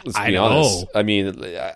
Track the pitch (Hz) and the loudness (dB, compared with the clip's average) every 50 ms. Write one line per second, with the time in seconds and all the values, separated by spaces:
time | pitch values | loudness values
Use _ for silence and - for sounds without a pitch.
0 | - - - 107 104 113 98 92 104 120 131 151 156 123 95 87 92 - - 107 | -8 -6 -4 -2 0 0 2 2 4 4 4 4 4 2 2 -2 -4 -2 -2 0
1 | 107 107 107 101 95 98 92 62 - 90 85 85 - - - | 2 2 2 0 0 -2 -4 -8 -10 -10 -8 -8 -8 -8 -6